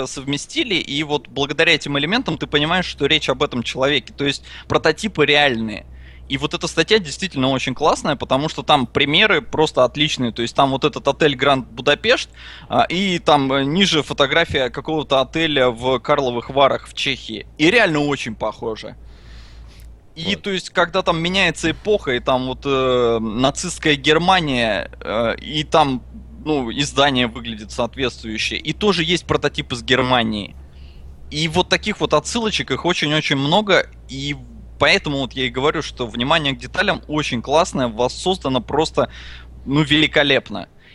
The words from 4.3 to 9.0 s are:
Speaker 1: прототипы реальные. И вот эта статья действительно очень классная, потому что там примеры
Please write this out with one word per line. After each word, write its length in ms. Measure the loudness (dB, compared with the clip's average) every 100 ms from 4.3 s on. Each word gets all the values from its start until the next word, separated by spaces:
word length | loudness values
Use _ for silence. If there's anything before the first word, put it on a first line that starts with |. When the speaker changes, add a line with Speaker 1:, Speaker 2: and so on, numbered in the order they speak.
| -4 -8 -14 -2
Speaker 1:
прототипы 580 | 0 2 0 -2 2 4
реальные. 600 | 6 4 2 -4 -8 -14 -20 -20 -20 -8
И 80 | -6
вот 160 | -4
эта 140 | -4 -4
статья 320 | 0 2 2
действительно 500 | 0 -8 -6 0 0
очень 240 | 0 -2
классная, 420 | 0 2 2 0 -4
потому 340 | 0 0 -2
что 140 | -4
там 220 | 2 2 2
примеры 560 | 0